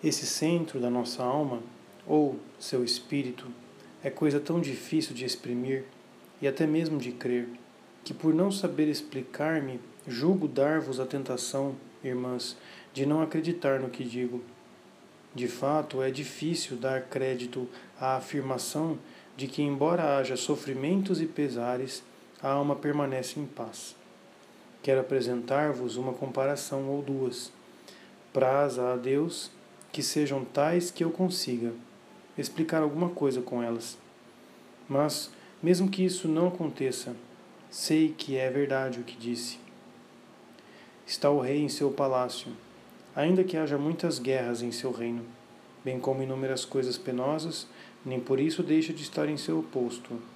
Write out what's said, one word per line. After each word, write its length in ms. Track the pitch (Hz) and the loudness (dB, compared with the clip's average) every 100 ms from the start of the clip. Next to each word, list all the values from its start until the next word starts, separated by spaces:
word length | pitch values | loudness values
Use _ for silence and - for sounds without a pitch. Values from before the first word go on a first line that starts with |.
Esse 220 | 156 143 123 | 0 0 -2
centro 560 | - 156 170 156 139 | 0 2 2 0 -2
da 80 | 123 | 0
nossa 340 | 123 117 - | 0 -2 -2
alma, 400 | 123 143 143 120 113 - - - - | 0 0 0 -4 -8 -18 -20 -16 2
ou 320 | 151 143 123 - - | 4 4 0 -10 -14
seu 240 | - 131 | -2 0
espírito, 640 | 120 - - 143 127 123 123 - - - - - | 0 -2 -2 -2 -2 -6 -12 -16 -18 -20 -20 -8
é 60 | 139 | -6
coisa 320 | - 151 143 | 2 2 2
tão 180 | 147 170 | 2 0
difícil 560 | 143 123 - 160 156 120 | 0 -4 0 0 0 -6
de 80 | |
exprimir 640 | 123 113 120 123 127 135 - - - - - - | -6 -6 -4 -4 0 -2 -4 -16 -20 -20 -20 -2
e 80 | 139 | -2
até 180 | 135 156 | 2 2
mesmo 300 | 156 160 151 | 4 2 -2
de 160 | 123 | -4
crer, 340 | 123 123 123 120 - - - - - | -4 0 0 -2 -10 -18 -20 -20 -18
que 100 | - | -14
por 200 | - 156 | 0 2
não 180 | 160 196 | 4 4
saber 380 | 190 165 135 151 | 2 -2 2 2
explicar-me, 920 | 143 - 135 123 - 156 160 135 123 - - - | 0 -6 -8 -8 -2 0 0 -2 -8 -12 -16 -10
julgo 440 | 120 156 190 156 | 2 4 4 2
dar-vos 500 | 127 143 156 131 127 | 4 4 4 0 -4
a 60 | 131 | -2
tentação, 720 | 139 131 123 - 139 139 135 - - | -4 -4 -4 -2 -2 -2 -4 -14 -10
irmãs, 540 | 135 123 127 123 - - - - - | -4 -2 -2 -4 -6 -10 -18 -20 -14
de 120 | 135 139 | -2 2
não 160 | 156 | 2
acreditar 580 | 156 156 160 170 143 135 | 2 0 -2 0 2 0
no 100 | 131 | -2
que 140 | 120 | -6
digo. 380 | 120 123 123 123 - - - - - - - - - | -6 -2 -2 -4 -10 -20 -20 -20 -20 -20 -20 -20 -14
De 140 | 131 123 | -6 -6
fato, 540 | - 135 156 147 131 | -2 0 2 0 -2
é 100 | 131 | -2
difícil 640 | 131 143 - 156 170 - 123 | -2 -8 -4 -2 -2 -4 -4
dar 280 | 131 131 | -2 -2
crédito 640 | 131 135 131 123 123 127 123 - - - | -4 -2 -2 -2 -4 -6 -8 -10 -20 -4
à 200 | 131 131 | -2 -2
afirmação 800 | - 147 135 127 - 151 160 151 - - - - | -2 -4 -2 -4 -2 -2 -2 -2 -8 -20 -20 -8
de 100 | 131 | -6
que, 140 | 143 | 0
embora 560 | 147 139 151 170 156 139 | 0 2 4 4 4 4
haja 180 | 131 127 | 2 0
sofrimentos 840 | - 147 139 131 143 190 190 170 | 0 0 0 -2 2 4 4 2
e 40 | 160 | 2
pesares, 760 | - 143 120 120 123 127 - - - - - | 0 0 0 0 0 -2 -8 -14 -20 -20 -4
a 80 | 139 | 0
alma 260 | 139 143 139 | 2 2 2
permanece 640 | 151 147 139 131 127 151 | 2 2 2 0 -4 -6
em 60 | 139 | -8
paz. 500 | - 113 - - - - - - - - - - - | -8 -10 -10 -14 -16 -20 -20 -20 -20 -20 -20 -20 -6
Quero 180 | - 135 | 2 2
apresentar-vos 960 | 131 135 120 123 117 139 151 123 123 113 | 4 2 2 -2 2 2 4 0 -2 -2
uma 160 | 131 | -4
comparação 760 | 123 135 127 135 143 - 139 135 | -4 -4 0 0 0 -4 -4 -2
ou 120 | 143 | -2
duas. 520 | 139 135 127 120 - - - - - - - - - | -2 0 -2 -4 -12 -16 -20 -20 -20 -20 -20 -20 -2
Praza 580 | 131 127 139 143 123 123 | 4 4 6 4 2 0
a 60 | 127 | 0
Deus 520 | 123 139 170 - - - - - - | 2 2 2 -2 -10 -14 -20 -20 -10
que 100 | - | -4
sejam 400 | 135 151 147 139 | 0 2 2 0
tais 480 | 123 - 147 175 175 | 0 2 4 4 2
que 140 | - 165 | 0 0
eu 40 | |
consiga 600 | 165 185 - - 120 117 117 - - - - - - | 2 2 2 -2 0 -2 -4 -14 -20 -20 -20 -12 -6
explicar 440 | 131 - 160 160 | -4 -2 0 2
alguma 280 | 151 147 180 | 2 2 0
coisa 320 | 175 143 127 | 2 2 2
com 220 | 123 120 | -2 -2
elas. 340 | 117 117 - - - - - - - - - - - | -2 -2 -6 -14 -20 -20 -20 -20 -20 -20 -20 -20 -2
Mas, 420 | 139 147 - - - - - | 2 2 0 -8 -14 -20 -2
mesmo 280 | 165 180 190 | 4 4 4
que 140 | 190 | 4
isso 240 | 185 185 165 | 2 2 0
não 220 | 156 175 | 4 2
aconteça, 680 | 175 156 - 131 120 - 117 - - - - - | 2 -4 -2 -2 -2 -8 -10 -14 -20 -20 -20 -16
sei 420 | - - 156 156 151 | -8 2 6 4 2
que 180 | - 135 | -4 0
é 140 | 131 | 0
verdade 500 | 131 139 135 135 120 | 2 2 2 0 -4
o 40 | |
que 120 | 120 - | -8 -8
disse. 480 | 117 117 - - - - - - - - - - - - - - - - - | -6 -4 -6 -10 -16 -20 -20 -20 -20 -20 -20 -20 -20 -20 -20 -20 -20 -20 -10
Está 240 | - 143 | 2 4
o 120 | 147 | 4
rei 200 | 127 147 | 2 0
em 80 | 143 | 0
seu 220 | - 143 | 0 0
palácio, 600 | 139 139 127 123 - - 113 - - - - - | 2 2 2 0 -4 -10 -14 -16 -20 -20 -20 -10
ainda 300 | - 156 185 | 0 4 6
que 140 | 180 160 | 4 0
haja 200 | 151 143 | 0 0
muitas 420 | 147 165 170 131 | 0 0 -2 0
guerras 420 | 123 131 120 117 | 0 0 0 -2
em 100 | 120 | -2
seu 180 | 113 135 | -4 -4
reino, 340 | 117 117 120 117 - - - - - | -4 -4 -4 -8 -16 -20 -20 -20 -10
bem 160 | 131 127 | -6 -2
como 240 | 135 135 | -2 0
inúmeras 400 | 131 131 131 131 | -2 -2 -2 -2
coisas 340 | - 135 127 123 | -2 0 0 -2
penosas, 720 | - 123 131 156 165 156 - - - - 135 | -4 -2 0 -2 -4 -8 -12 -18 -20 -14 -6
nem 160 | 127 | -6
por 180 | 123 135 | 0 2
isso 240 | 156 160 | 2 0
deixa 300 | 156 156 160 | 4 4 2
de 100 | 151 | -4
estar 240 | 147 - 151 | -6 -2 0
em 80 | 147 | -2
seu 260 | - 160 156 | 0 -2 -2
posto. 460 | 131 120 - - 117 - | -2 -2 -4 -10 -10 -10